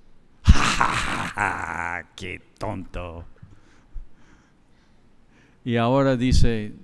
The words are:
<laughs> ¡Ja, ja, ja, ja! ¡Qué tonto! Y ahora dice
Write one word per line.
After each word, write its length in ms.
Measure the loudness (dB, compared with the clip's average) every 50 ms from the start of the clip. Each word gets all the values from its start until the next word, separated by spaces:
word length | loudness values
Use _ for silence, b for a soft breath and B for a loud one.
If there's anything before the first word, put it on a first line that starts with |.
<laughs> 420 | _ -20 -20 -20 -20 -20 -20 _ 6
¡Ja, 80 | 6
ja, 760 | 6 8 6 2 2 2 0 0 0 -2 -4 -4 -6 -6 -6 -8
ja, 40 | -4
ja! 720 | -2 -2 -2 -2 -4 -8 -8 -8 -6 -6 -6 -8 -10 -12 _ _
¡Qué 240 | -14 -12 -12 -12 -12 -14 _ _ _
tonto! 680 | -8 -8 -8 -8 -10 -12 -12 -12 -12 -12 -14 -14 -16 -18 -20 -20 -20 b b b b b b b b b -14 -14 -12 -12 b b b b b b b b b b b _ _ _ _ _ _ _ _ _ _ _ _ b b b b b b b _
Y 120 | -2 0
ahora 400 | 0 2 2 2 2 2 2 2
dice 560 | 2 2 4 6 6 6 6 4 0 -6 -10 -14 -16